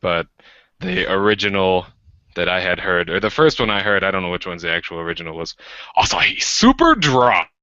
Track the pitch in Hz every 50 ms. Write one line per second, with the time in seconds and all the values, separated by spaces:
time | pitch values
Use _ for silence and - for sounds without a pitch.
0 | _ 90 87 85 82 - _ _ _ - - _ _ _ _ _ - 92 90 90
1 | 90 - 92 98 98 104 107 104 104 104 98 98 95 92 92 92 90 - - _
2 | _ _ - _ _ _ _ - 87 85 90 92 90 92 90 87 - 98 92 87
3 | 87 85 82 95 98 110 - - 151 160 139 - 127 110 107 101 98 104 104 98
4 | 92 95 95 95 92 90 87 90 - - 90 87 82 85 82 85 85 - 87 85
5 | 82 82 85 82 85 82 78 82 82 82 - _ - - - - - - - -
6 | - - - 92 - - - - - - - - - 226 277 - 339 339 320 247
7 | 175 151 135 127 123 123 113 92 82 - _ _